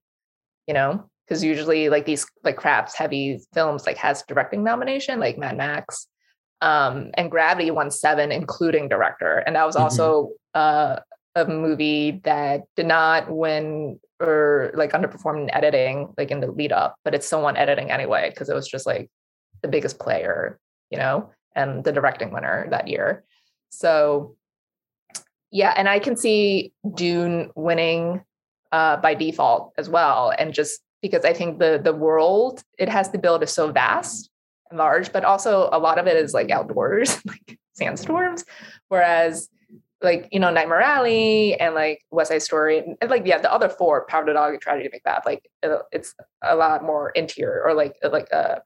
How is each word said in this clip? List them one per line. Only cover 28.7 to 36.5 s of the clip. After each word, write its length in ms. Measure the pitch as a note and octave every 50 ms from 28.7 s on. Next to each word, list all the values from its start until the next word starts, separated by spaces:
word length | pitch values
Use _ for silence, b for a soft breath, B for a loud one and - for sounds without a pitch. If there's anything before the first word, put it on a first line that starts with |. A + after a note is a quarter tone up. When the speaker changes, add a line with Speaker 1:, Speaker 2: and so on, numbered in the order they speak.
Speaker 1:
uh, 260 | - D#3+ D#3+ D#3+ D3+ D3
by 180 | - D#3+ D#3
default 580 | C#3 D#3+ D#3+ D#3 - C#3+ B2 A2+ - - - _ -
as 120 | - F3+
well. 420 | E3 E3+ E3 D3 B2+ B2+ B2 A2 - -
And 160 | D3+ D#3 C#3+
just 280 | - D3+ D3 - - - _ _ _
because 240 | - F#3+ F#3 E3 -
I 80 | E3+ E3+
think 260 | - F3 E3+ D#3 E3
the, 200 | F3+ E3 D#3+ C#3+ C#3
the 100 | E3 D#3
world 720 | D#3 D#3 D#3+ D#3 D#3+ D#3 F3 F#3+ G#3 A#3+ C4 B3+ - - _ _ -
it 80 | F#3 G3+
has 200 | G#3+ G3 F#3+ -
to 80 | - F#3+
build 260 | - F3 E3 D#3+ D#3
is 80 | D3+
so 200 | - - D#3 D#3
vast 580 | C#3+ C#3+ B2+ A2 - E4 F4+ - - - - - _ _ _ _ _ _ _ _
and 100 | E3+ D#3+
large, 320 | D#3 D3+ D3 F3 F#3 -
but 120 | - F#3+ F#3
also 440 | - G3 G3 - A#3 G3+ F#3+ F#3 - -
a 40 | E3
lot 180 | D#3+ D#3+ D#3+ E3+
of 80 | F3 F#3
it 80 | E3
is, 180 | D#3+ D#3 C3+ C3+
like, 160 | A2+ A2 -